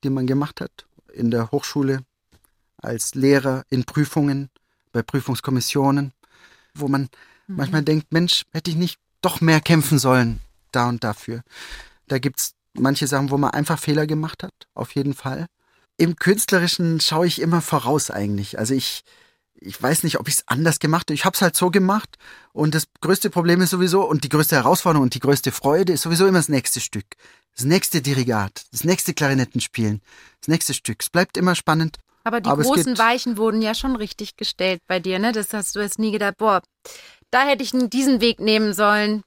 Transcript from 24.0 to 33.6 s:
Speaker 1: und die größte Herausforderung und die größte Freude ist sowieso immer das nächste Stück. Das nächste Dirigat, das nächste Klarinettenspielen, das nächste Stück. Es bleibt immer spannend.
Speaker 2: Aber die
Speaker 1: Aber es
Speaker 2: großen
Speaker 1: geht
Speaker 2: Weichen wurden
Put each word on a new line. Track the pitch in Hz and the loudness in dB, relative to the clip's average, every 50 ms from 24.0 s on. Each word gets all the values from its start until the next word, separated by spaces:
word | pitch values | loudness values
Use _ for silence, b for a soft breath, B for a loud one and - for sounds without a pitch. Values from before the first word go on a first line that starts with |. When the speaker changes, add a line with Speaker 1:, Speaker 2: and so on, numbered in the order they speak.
| 190 | 2
Speaker 1:
und | - 151 151 - | 2 0 -2 -2
die | 131 | 0
größte | 151 151 151 - 165 | 2 2 2 4 2
Herausforderung | 139 117 127 180 175 - 180 160 151 135 | 2 4 4 4 4 4 2 4 4 4
und | 127 - | 2 0
die | 123 | 0
größte | - 123 143 127 - 131 | 2 2 2 2 2 -4
Freude | - - - 139 147 170 196 180 175 | -4 -2 0 2 2 4 4 2 0
ist | 139 - | 0 0
sowieso | 165 170 165 190 | 0 2 4 4
immer | 196 185 180 | 4 4 4
das | 151 - | 2 2
nächste | 151 131 - - - 127 | 0 0 0 -2 -6 -4
Stück. | - - - 107 - _ - b b b b b b b _ | -6 -8 -8 -10 -10 _ -20 b b b b b b b _
Das | - 123 | -4 0
nächste | 139 165 196 - - - 165 | 2 2 2 2 0 -2 -2
Dirigat, | 127 139 139 131 123 120 113 107 98 98 _ - - _ | 0 0 0 0 0 0 0 0 -2 -4 _ -14 -18 _
das | - 120 - | -10 -4 0
nächste | - 190 - - - 160 | 0 0 0 0 -4 -2
Klarinettenspielen, | - 151 139 135 131 127 - _ 123 - - - - 113 107 104 107 b b b b b b b b | 0 0 2 2 2 0 0 _ -6 -6 -4 -4 -2 0 0 0 -4 b b b b b b b b
das | - | -2
nächste | - 156 170 - - 147 | -2 0 0 0 -4 -6
Stück. | - _ - 110 _ | -6 _ -8 -8 _
Es | - - | -8 -2
bleibt | - 170 185 - _ | 0 0 0 0 _
immer | - 180 185 175 | 0 0 0 0
spannend. | - - - 156 160 160 160 - - _ _ _ _ _ | 0 0 0 0 0 0 -2 -4 -10 _ _ _ _ _
Speaker 2:
Aber | 226 226 240 | -4 -4 -2
die | 185 - | 0 0
Speaker 1:
Aber | 139 143 | 0 2
es | - | 2
Speaker 2:
großen | 254 277 302 302 262 247 | 2 2 2 2 0 2
Speaker 1:
geht | - | 2
Speaker 2:
Weichen | 226 233 240 254 - 247 233 | 2 2 2 0 -2 -4 -2
wurden | 202 220 226 214 220 | 0 0 0 0 0